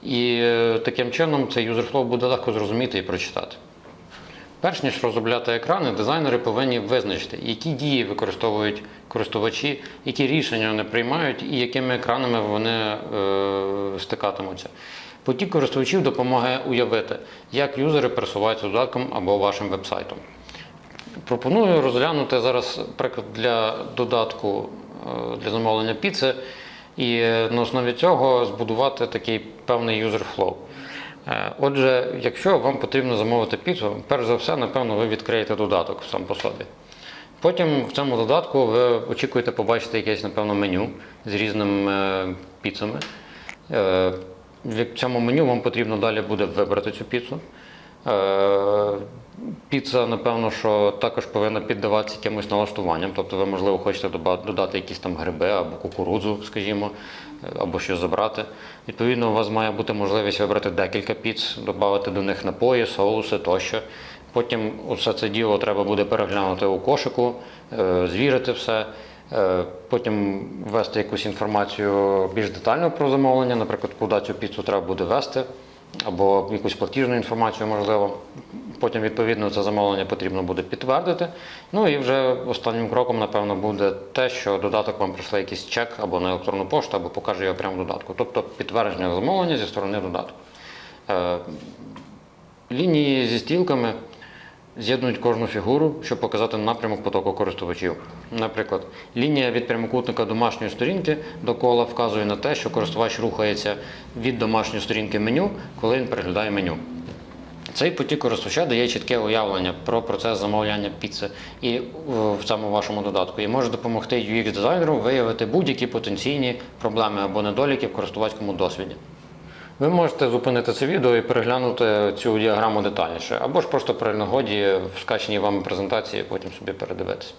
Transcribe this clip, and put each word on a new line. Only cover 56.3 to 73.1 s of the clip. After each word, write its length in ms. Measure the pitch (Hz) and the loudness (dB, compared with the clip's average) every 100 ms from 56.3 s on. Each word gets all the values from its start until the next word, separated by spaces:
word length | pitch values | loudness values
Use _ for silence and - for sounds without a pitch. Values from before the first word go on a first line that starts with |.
| 104 | -4
скажімо, 460 | - 113 101 104 104 101 - - - - | -6 -6 -2 -2 -2 -6 -14 -16 -16 -12
е, 20 | - - | -10 -4
або 220 | 98 92 | -2 -2
щось 180 | - 92 | -2 -2
забрати. 460 | 87 90 107 - 110 - - - - | 0 0 0 -2 -10 -10 -18 -18 -14
Відповідно, 420 | 113 117 123 117 | -2 0 2 2
у 20 | |
вас 180 | 107 104 | 2 2
має 200 | 110 110 | 2 0
бути 220 | 101 92 | 0 -2
можливість 480 | 104 101 104 101 92 | 0 2 2 2 2
вибрати 300 | 104 101 101 | 2 2 2
декілька 440 | 87 95 101 101 | 0 0 0 -2
піц, 420 | 110 113 110 - 117 | -2 -2 -2 -4 -4
додати 540 | 104 92 101 101 98 | -4 2 4 4 0
до 120 | 95 | -2
них 220 | 98 92 | -2 -2
напої, 420 | 95 98 120 127 113 | -2 0 4 4 2
соуси 520 | - 98 110 107 104 | 2 2 2 0 -2
тощо. 420 | - 92 - 110 - - - - - | 2 0 2 -4 -6 -14 -16 -18 -4
Потім 400 | - 120 120 107 104 - | -2 0 0 -2 -6 -6
усе 240 | 107 110 | -2 0
це 160 | 107 113 | 0 0
діло 300 | 101 113 101 | 0 2 4
треба 260 | - 101 | 2 2
буде 200 | 101 101 | 2 2
переглянути 640 | 101 110 101 101 95 92 101 | 2 2 2 2 0 2 2
у 120 | 95 | 2
кошику, 560 | - 139 - - 123 120 - - - 117 | 2 0 0 0 0 -2 -12 -18 -12 -2
е, 280 | 95 90 90 | 2 4 2
звірити 460 | 87 139 127 127 | 2 4 2 0
все, 340 | 113 - 110 107 - - - - | -2 0 0 -2 -8 -18 -20 -6
е, 320 | 127 95 92 87 - - | 0 2 2 0 -6 -2
потім 560 | 123 117 107 101 98 92 90 107 | -2 0 0 0 -2 -6 -10 -2
ввести 280 | 107 104 107 | 0 0 -2
якусь 280 | 104 101 110 | -2 -2 -4
інформацію 1000 | 95 104 104 101 - 104 101 98 98 95 | -4 0 2 0 0 2 4 4 4 2
більш 160 | 95 104 | 0 -2
детально 400 | - - 131 170 | -2 0 2 2
про 200 | 151 143 | 2 2